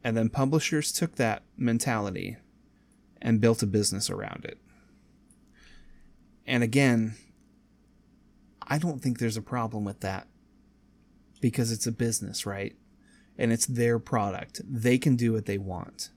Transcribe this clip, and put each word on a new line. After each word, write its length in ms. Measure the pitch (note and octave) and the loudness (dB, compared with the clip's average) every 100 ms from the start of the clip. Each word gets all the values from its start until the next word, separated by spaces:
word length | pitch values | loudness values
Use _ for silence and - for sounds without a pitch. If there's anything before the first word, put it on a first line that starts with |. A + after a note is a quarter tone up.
And 140 | B2 A2+ | 0 0
then 120 | A2+ | 0
publishers 640 | C#3+ C3+ D#3 - D#3 D3 | 2 2 2 2 -2 -2
took 220 | - E3 - | -2 -4 0
that 280 | A#2 G#2+ _ - | -2 -2 _ -2
mentality 800 | A#2+ A#2 - A2+ G2+ F#2+ F#2 A2+ _ _ _ _ _ _ _ _ | 0 2 0 0 -2 -4 -8 -10 _ _ _ _ _ _ _ _
and 180 | A2 A2+ | 0 4
built 220 | A#2 A2+ | 4 4
a 40 | G2+ | 2
business 440 | G#2 G2+ G2 - | 2 0 -2 -4
around 340 | F#2 - - | -6 -8 -10
it. 140 | - - _ _ _ _ _ _ _ _ _ _ - - - - - - _ _ - | -12 -16 _ _ _ _ _ _ _ _ _ _ -20 -20 -20 -20 -20 -20 _ _ -2
And 160 | B2+ | 2
again, 520 | A#2 B2+ C3+ A#2 A2 A2 - _ _ _ _ _ _ _ _ _ _ _ _ _ | 4 4 6 4 2 -4 -18 _ _ _ _ _ _ _ _ _ _ _ _ _
I 160 | - D3 | -4 0
don't 240 | E3+ C#3 | 0 0
think 180 | C3+ A#2 | -2 0
there's 200 | A#2+ A2 | -2 -2
a 40 | |
problem 420 | G2+ B2 A2+ A2 G2+ | -6 -4 -4 -2 -6
with 140 | - | -4
that 260 | G2 F#2+ - _ _ _ _ _ _ _ _ _ _ _ | -4 -6 -10 _ _ _ _ _ _ _ _ _ _ _
because 320 | B2 A2 A#2 | -2 0 -2
it's 140 | A2+ - | -2 -4
a 60 | |
business, 520 | A2+ A#2 A2 G2+ G2+ | -2 -2 -2 -6 -6
right? 320 | - G2 G2+ - _ _ _ _ _ - | -6 -6 -8 -10 _ _ _ _ _ -2
And 120 | A#2 | 0
it's 140 | A#2 | 2
their 340 | - A#2+ A#2+ A#2 | 0 2 2 2
product. 640 | - A#2+ G2+ F2+ - - - | 0 0 0 -4 -10 -14 -8
They 300 | B2+ A#2 B2+ | 0 4 4
can 180 | C#3+ B2 | 4 4
do 160 | A#2 | 2
what 140 | A2 G#2 | 0 -2
they 100 | G2 | -4
want. 540 | G2 F2+ - - - | -4 -8 -10 -12 -14